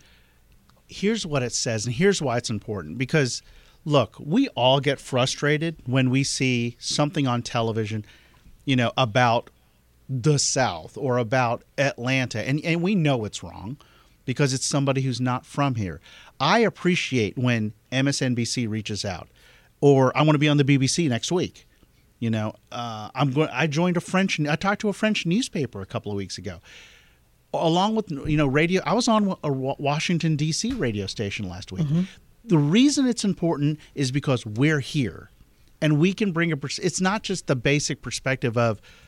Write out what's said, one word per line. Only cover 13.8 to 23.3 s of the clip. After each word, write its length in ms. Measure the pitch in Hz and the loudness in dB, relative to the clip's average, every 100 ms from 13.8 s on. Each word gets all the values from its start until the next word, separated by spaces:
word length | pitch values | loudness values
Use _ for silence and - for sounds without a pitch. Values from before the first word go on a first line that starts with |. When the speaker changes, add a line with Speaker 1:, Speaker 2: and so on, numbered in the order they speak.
| _ _ _ _ | _ _ _ _
Speaker 1:
because 300 | - 123 143 | -6 0 0
it's 120 | 131 - | 0 -2
somebody 360 | 143 139 135 | 0 0 0
who's 180 | 131 117 | 0 -2
not 260 | 127 127 - | -2 -2 -4
from 300 | - 139 113 | -2 0 0
here. 240 | 92 71 - - - - | -4 -8 -16 -20 -16 -2
I 200 | 143 220 | 2 4
appreciate 800 | 202 - 180 180 - 127 101 - | 2 0 0 0 0 0 0 0
when 360 | 123 117 107 - - | 0 0 -2 -6 -6
M 160 | 131 139 | 0 0
S 140 | 135 | 0
N 120 | 131 | -2
B 120 | 120 113 | -2 -2
C 200 | 131 113 | -2 -4
reaches 380 | 110 107 104 | -4 -6 -6
out. 240 | 104 85 - _ - _ _ _ | -6 -8 -12 _ -20 _ _ _
Or, 360 | 143 135 127 - | 6 6 6 4
"I 60 | |
wanna 160 | 151 147 | 4 4
be 100 | 151 | 4
on 80 | 147 | 4
the 60 | |
B 140 | 135 139 | 4 4
B 100 | 131 | 2
C 200 | - 156 | 0 0
next 240 | 117 - | 0 0
week." 360 | 180 107 - _ _ _ _ _ - | -2 -2 -8 _ _ _ _ _ -6
You 120 | 117 | -4
know, 240 | 110 107 - - | -2 -4 -8 -12
uh, 380 | 113 120 107 104 | -10 -8 -10 -8
I'm 180 | 123 139 | -2 0